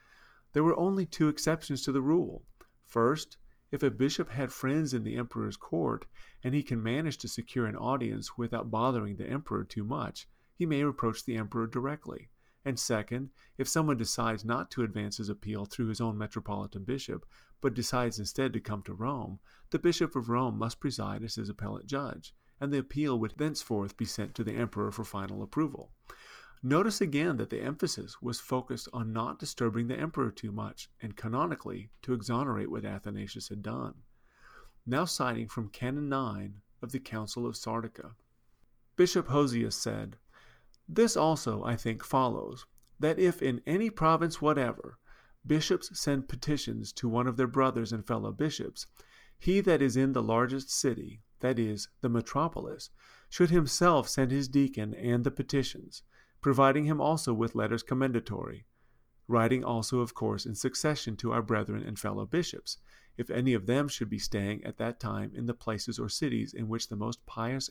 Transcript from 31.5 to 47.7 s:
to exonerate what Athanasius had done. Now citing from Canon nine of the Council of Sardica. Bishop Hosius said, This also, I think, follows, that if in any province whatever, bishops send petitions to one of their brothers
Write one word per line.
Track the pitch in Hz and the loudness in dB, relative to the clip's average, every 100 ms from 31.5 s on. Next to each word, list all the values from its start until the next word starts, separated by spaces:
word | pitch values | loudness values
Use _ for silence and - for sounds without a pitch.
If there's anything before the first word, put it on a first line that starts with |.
| 147 - 92 - - | -4 -6 -10 -12 -12
to | - | -4
exonerate | 123 104 120 139 107 101 | -4 0 0 0 -2 -2
what | 110 104 | -4 -6
Athanasius | 98 104 104 98 107 - | -6 -6 -8 -8 -10 -10
had | 104 | -8
done. | 104 123 117 - - _ _ _ - - - - 117 | -6 -6 -6 -10 -20 _ _ _ -20 -20 -20 -14 -2
Now | 131 | 0
citing | 175 - 127 113 113 | 0 0 -2 -2 -6
from | - 107 | -6 -8
Canon | - 123 143 147 | -4 -4 -2 -2
nine | 135 123 101 101 101 _ _ | -2 -2 -4 -8 -12 _ _
of | 117 | -8
the | 131 | -8
Council | - 110 107 123 120 | -6 -6 -6 -4 -6
of | 113 | -6
Sardica. | - 113 113 - - 110 _ _ _ _ _ _ _ - | -4 -4 -6 -12 -16 -18 _ _ _ _ _ _ _ 4
Bishop | 180 185 139 | 6 6 4
Hosius | 143 143 117 110 | 4 4 4 0
said, | - 113 107 107 110 _ - - - - _ - | 0 -2 -4 -6 -12 _ -20 -20 -20 -20 _ -2
This | 165 226 - | 4 6 6
also, | 156 156 120 104 95 | 4 4 0 -2 -2
I | 113 | -2
think, | 117 110 | -2 -4
follows, | - 135 127 107 - - - - _ - | 0 2 2 0 -6 -10 -18 -20 _ -2
that | 151 165 | 0 4
if | 185 175 | 4 4
in | 135 120 - | 0 0 0
any | 180 226 | 0 0
province | 214 160 160 165 156 | 2 4 4 2 2
whatever, | 147 143 123 - - - - - _ _ - | 2 4 2 -2 -10 -16 -20 -20 _ _ 0
bishops | 156 156 180 - - | 2 4 0 0 -4
send | 147 139 135 | 0 0 -2
petitions | 127 - 143 - 110 104 | -6 -2 -2 -2 -6 -8
to | - 120 | -4 0
one | 113 123 | 2 2
of | 120 | 2
their | 127 | 2
brothers | 135 131 | 4 4